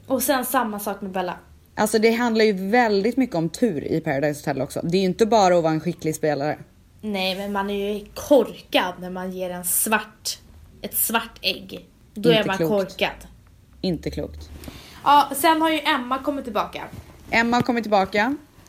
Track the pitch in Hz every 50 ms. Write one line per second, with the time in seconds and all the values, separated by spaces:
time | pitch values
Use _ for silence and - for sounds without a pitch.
0 | - - 262 247 247 - 285 262 247 - - 262 240 220 208 202 202 226 196 202
1 | - 196 185 185 180 180 170 - - - - - _ _ _ - 208 208 - 220
2 | 214 226 226 233 240 240 220 220 220 220 208 185 190 190 202 247 247 226 208 196
3 | 196 226 247 - 262 247 - 170 160 165 - - - 240 175 143 - - - 165
4 | 160 165 139 139 147 147 147 143 - 160 143 131 127 - - - - 170 170 190
5 | 196 185 180 - 226 214 226 220 196 185 180 175 160 160 160 156 156 175 165 -
6 | - 156 156 - - 156 147 139 139 151 143 - - - _ _ _ _ _ -
7 | - 214 208 196 185 190 185 185 202 202 202 202 196 202 202 202 196 202 208 202
8 | 208 - - - - - 294 262 214 - - - - - - 277 214 180 180 180
9 | 180 180 185 185 185 190 185 185 185 180 180 175 180 180 - - - 220 220 214
10 | - - - - - - - - - - - - - - - - - 170 - -
11 | - - 214 226 226 - - - - 190 185 180 196 190 196 - - - _ _
12 | - - _ 220 202 - - 220 208 196 190 190 165 160 214 202 196 180 - -
13 | 196 165 - - - - - - - - - - - - - - - 190 170 135
14 | - 160 - - - - - - - - - - - - - - - - - -
15 | - 254 285 294 285 - 277 - - 330 320 311 320 320 311 302 294 294 311 269
16 | 240 247 262 269 269 294 285 277 226 240 208 202 170 175 - 233 - - - -
17 | - - - - - - - 220 233 233 240 240 240 - 247 233 220 220 208 202
18 | 190 190 - 208 208 247 285 302 - - _ - -